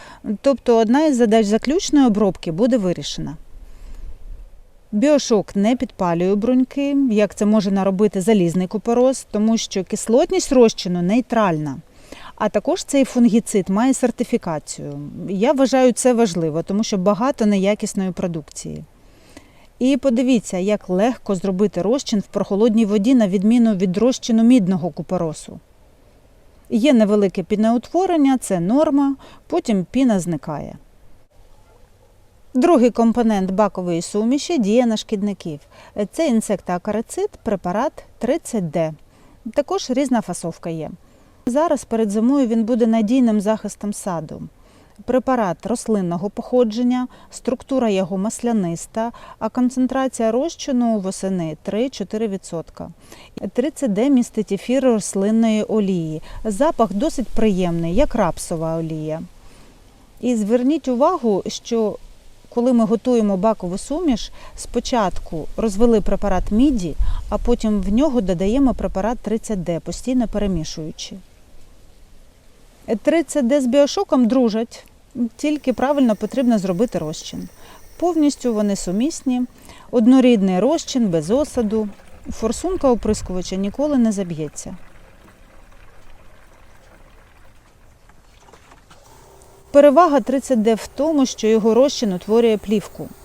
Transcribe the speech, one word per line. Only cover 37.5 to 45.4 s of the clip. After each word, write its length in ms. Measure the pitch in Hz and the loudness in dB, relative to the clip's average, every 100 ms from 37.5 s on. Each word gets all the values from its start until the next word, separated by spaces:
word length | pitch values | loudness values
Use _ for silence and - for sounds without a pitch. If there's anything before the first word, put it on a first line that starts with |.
| 196 175 196 302 - - - | -4 -2 -2 -4 -6 -18 -6
тридцять 520 | 233 320 - 226 170 | -2 -2 -4 -6 -4
Д. 220 | 170 160 151 - _ - - 226 | -2 -4 -6 -18 _ -20 -18 -6
Також 360 | 285 - 381 - | -4 -2 -4 -4
різна 300 | 254 285 233 | -2 0 -2
фасовка 500 | - 226 170 - 170 | -4 -8 -10 -10 -10
є. 200 | 160 151 180 _ _ _ _ - | -10 -10 -14 _ _ _ _ -4
Зараз 380 | 262 339 285 | 0 0 -2
перед 260 | - 226 220 | -2 -2 -2
зимою 360 | 214 233 285 233 | 0 2 2 2
він 180 | 226 | 0
буде 220 | 220 240 226 | 0 2 2
надійним 540 | 226 202 262 240 214 | 2 2 2 4 2
захистом 520 | 196 220 208 - 208 | 0 -2 -4 -8 -8
саду. 500 | - 202 165 156 - 156 - _ - - - | -8 -6 -6 -8 -12 -16 -18 _ -20 -20 -14
Препарат 600 | - 254 262 254 | -2 -2 0 0